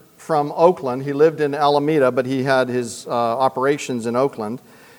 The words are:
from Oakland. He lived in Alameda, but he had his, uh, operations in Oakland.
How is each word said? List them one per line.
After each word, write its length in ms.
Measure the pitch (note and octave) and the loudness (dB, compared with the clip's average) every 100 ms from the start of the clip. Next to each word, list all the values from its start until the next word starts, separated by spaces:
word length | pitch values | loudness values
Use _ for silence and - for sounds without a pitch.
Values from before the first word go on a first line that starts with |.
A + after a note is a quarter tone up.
| - _ | -20 _
from 360 | - D3+ D3 E3 | -4 -2 -2 2
Oakland. 460 | E3+ F#3 C3+ B2+ | 2 2 -4 -6
He 100 | C#3+ | -4
lived 260 | C#3 D#3+ D3 | 2 2 2
in 160 | D3 C#3+ | -4 0
Alameda, 560 | D3 D3 D3 D#3+ B2+ | 2 2 2 2 2
but 140 | B2 B2+ | 2 -2
he 180 | C3+ | -2
had 240 | C#3 C3 B2+ | 2 2 2
his, 400 | B2 A#2 - - | -2 -4 -10 -6
uh, 40 | |
operations 960 | A#2+ A#2 B2 C3 C3 C3+ D3 - B2 A#2 | -2 0 0 0 0 0 -2 -4 -6 -4
in 100 | A#2+ | -2
Oakland. 420 | C#3 A#2 G#2+ B2+ - - - | -2 -4 -10 -10 -14 -20 -20